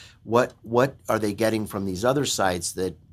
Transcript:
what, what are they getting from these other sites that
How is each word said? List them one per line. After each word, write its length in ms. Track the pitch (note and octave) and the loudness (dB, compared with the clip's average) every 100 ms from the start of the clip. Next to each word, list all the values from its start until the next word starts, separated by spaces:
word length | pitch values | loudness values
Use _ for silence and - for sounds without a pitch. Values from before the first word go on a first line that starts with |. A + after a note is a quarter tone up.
| - - | -20 -20
what, 300 | G#2+ A#2 B2+ - | 0 2 2 -4
what 320 | A2 A#2 C3+ - - | -2 2 2 0 -2
are 120 | A2 | 0
they 120 | G#2+ | 0
getting 360 | G2 A2 A2 G2+ | 0 0 0 -2
from 180 | G2+ G2 | -4 -4
these 180 | F2+ | 0
other 220 | A#2+ D3 B2+ | 0 2 0
sites 460 | - F#2+ F2+ E2 | 0 0 0 -4
that 260 | F2+ F#2 - - | -4 -6 -6 -8